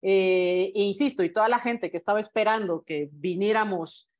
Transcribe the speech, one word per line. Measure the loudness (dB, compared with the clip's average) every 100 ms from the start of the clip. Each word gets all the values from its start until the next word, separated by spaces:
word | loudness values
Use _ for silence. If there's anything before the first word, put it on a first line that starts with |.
eh, | 2 2 4 2 2 0 0
e | 0
insisto, | -2 0 -2 0
y | -2
toda | 2 2
la | 2
gente | 0 -4 -6
que | -6
estaba | -2 -2
esperando | 0 -2 0 0 -2 -6 -6
que | -8 -8
viniéramos | -6 -6 -2 0 0 0 -4 -8 -14 _